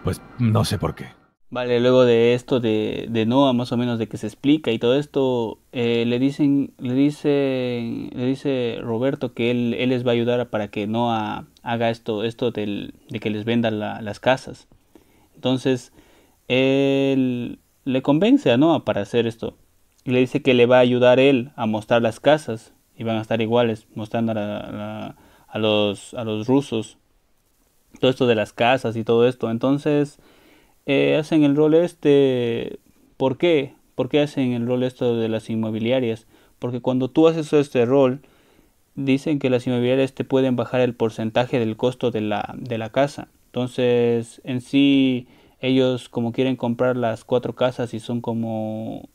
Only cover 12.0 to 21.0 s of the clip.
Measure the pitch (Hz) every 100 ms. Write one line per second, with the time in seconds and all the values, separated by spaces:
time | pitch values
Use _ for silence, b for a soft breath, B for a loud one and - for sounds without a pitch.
12 | - 107 113 113 123 113 104 101 - -
13 | _ 113 110 107 107 117 113 107 104 107
14 | 110 104 - 131 - - _ _ _ b
15 | b b b _ 127 131 135 127 - b
16 | b b b b _ 127 135 135 139 139
17 | 139 135 131 123 120 - _ _ - 131
18 | - 147 208 269 - 123 151 294 - 101
19 | 101 120 117 110 117 - _ _ _ _
20 | - 127 127 147 139 123 120 127 127 123